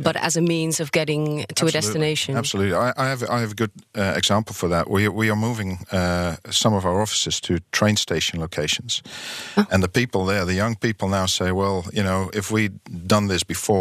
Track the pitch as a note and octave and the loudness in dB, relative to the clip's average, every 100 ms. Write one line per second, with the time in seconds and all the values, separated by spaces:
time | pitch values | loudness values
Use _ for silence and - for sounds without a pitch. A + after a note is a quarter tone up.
0 | D3+ D#3+ - E3 E3+ E3 D#3+ D#3+ D#3 E3 | -2 0 0 2 2 2 0 -2 -2 -2
1 | D3+ D3+ D3+ D3+ - - E3 D#3 G#2 D#3+ | 0 0 -2 -4 -6 0 0 2 0 0
2 | D#3 D3+ - C3+ - G2 G2 F2 B2 B2+ | 0 0 -2 -2 -2 0 2 2 0 0
3 | C3 C3+ A#2+ A#2+ A2+ G#2 A2 - - - | -2 -2 -2 0 -2 -2 -4 -4 -10 -2
4 | G2 D2+ - G#2 - - F2+ E2+ - G2 | 0 0 2 2 0 -2 0 0 2 2
5 | G#2 G2 A2 G#2+ A2+ A#2 F#2+ F2+ F2 F#2+ | 2 2 0 2 0 -2 -4 -6 -4 -2
6 | F2+ F2 F2 D#2+ - - A#2 G2+ F2+ F2+ | 0 0 -2 -4 -4 0 2 2 2 2
7 | G#2+ - - - - F2 - - G#2 G#2 | 0 -2 -2 -2 0 -2 0 2 4 2
8 | - E2 - E2+ D#2+ - D2+ - A#2 - | 0 -2 -2 -4 -6 -4 -2 -4 -4 -8
9 | - - - - - - G#3 F#2+ F#2 B2 | -8 -14 -12 -12 -4 0 2 2 2 0
10 | B2 G2 F#2 G2+ F2+ F#2 A2 A2 A#2+ A2 | 0 0 0 0 2 0 0 0 -2 -2
11 | F#2+ G2 F#2 - F#2 F#2 G2 F#2+ E2+ G#2+ | 0 0 0 0 0 0 0 0 -2 -2
12 | F#2+ F#2 F#2 G#2 F#2+ A2 G#2+ G2+ - F2+ | 0 0 -2 -4 0 0 0 -2 -14 -6
13 | F2 G#2 G2+ F#2 - D#2+ - G2 | 2 2 4 0 -2 -4 0 2